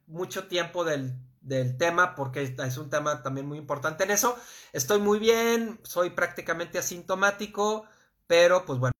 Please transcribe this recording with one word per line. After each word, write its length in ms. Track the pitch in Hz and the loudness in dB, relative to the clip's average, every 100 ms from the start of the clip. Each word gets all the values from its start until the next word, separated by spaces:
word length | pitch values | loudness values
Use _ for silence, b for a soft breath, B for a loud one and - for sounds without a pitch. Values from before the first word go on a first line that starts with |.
| _ | _
mucho 420 | 160 185 190 190 | -8 -6 -8 -4
tiempo 340 | 175 165 180 | -4 -2 -2
del, 340 | 165 143 131 127 - _ | -2 -2 -4 -8 -12 _
del 380 | 131 131 127 127 | -4 -2 0 0
tema, 380 | 170 170 - - | 0 4 2 0
porque 380 | 131 143 135 127 | -6 -4 -6 -4
es 200 | 131 131 | -6 -6
un 120 | 151 | -4
tema 340 | 151 151 147 | -2 -2 -4
también 240 | 135 135 143 | -6 -6 -8
muy 100 | 147 | -10
importante 460 | 147 143 151 156 | -8 -4 -4 -2
en 80 | 190 | 0
eso. 260 | 202 226 240 B B B | 2 2 0 B B B
Estoy 260 | - 127 208 | -6 0 2
muy 200 | 208 208 | 4 2
bien, 600 | 220 226 233 233 226 - | 4 4 4 0 -2 -8
soy 260 | - 175 175 | -8 -2 -2
prácticamente 680 | 175 175 - 170 165 170 180 | -2 -4 -6 -6 -6 -4 -6
asintomático, 1080 | 170 175 170 190 202 202 208 - 208 214 b b b b - | -6 -8 -6 0 0 0 -8 -2 0 0 b b b b 4
pero, 380 | 170 175 180 - | 8 8 6 2
pues, 120 | 131 | -2
bueno, 160 | 127 | -2